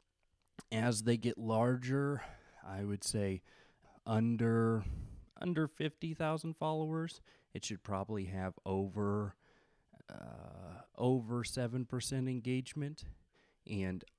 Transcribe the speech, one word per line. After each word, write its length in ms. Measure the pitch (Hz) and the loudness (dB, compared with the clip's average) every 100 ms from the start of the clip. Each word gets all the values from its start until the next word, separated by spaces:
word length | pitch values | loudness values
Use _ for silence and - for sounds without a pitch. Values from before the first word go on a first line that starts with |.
| _ _ _ _ _ - - | _ _ _ _ _ -20 -4
As 320 | - 120 110 | 2 2 4
they 120 | 110 117 | 4 4
get 220 | 117 110 | 2 0
larger, 840 | 113 110 120 123 127 139 143 143 - - - - - | 2 4 4 4 2 2 2 0 -6 -14 -20 -18 -8
I 160 | 95 | -4
would 220 | 101 101 - | -2 -2 0
say 360 | 110 101 95 - - - _ - - - | 0 2 0 -4 -20 -20 _ -20 -12 0
under, 800 | 110 113 117 113 113 113 113 95 - - - - - | 4 4 4 4 6 6 4 0 -4 -8 -12 -18 -6
under 280 | 180 165 151 | -2 2 0
fifty 460 | - 156 - 165 | 0 -4 -2 -6
thousand 440 | 160 156 156 165 160 | -2 0 0 -2 -2
followers, 640 | 156 156 156 160 165 - - - _ | 0 0 0 0 -2 -6 -18 -20 _
it 100 | 101 | -8
should 180 | - 104 | -6 -6
probably 420 | - 98 98 107 92 | -2 -2 0 -2 -2
have 280 | 95 92 87 - | -2 -4 -4 -2
over, 720 | 95 98 92 101 101 104 - _ _ _ _ _ - - | 0 0 0 2 2 0 -6 _ _ _ _ _ -20 -16
uh, 720 | - - 57 - 92 90 82 - - | -14 -12 -14 -14 -14 -14 -14 -14 -2
over 480 | 123 131 110 120 117 | 2 2 0 -4 -4
seven 400 | - 120 127 120 | -2 -2 -2 -4
percent 420 | 127 - 135 131 | -4 -4 -2 -2
engagement 800 | 127 117 127 127 - 143 151 - - _ _ _ _ - | -2 -2 -2 -2 -6 -6 -6 -12 -14 _ _ _ _ -6
and 340 | 101 95 92 - | -2 -2 -2 -8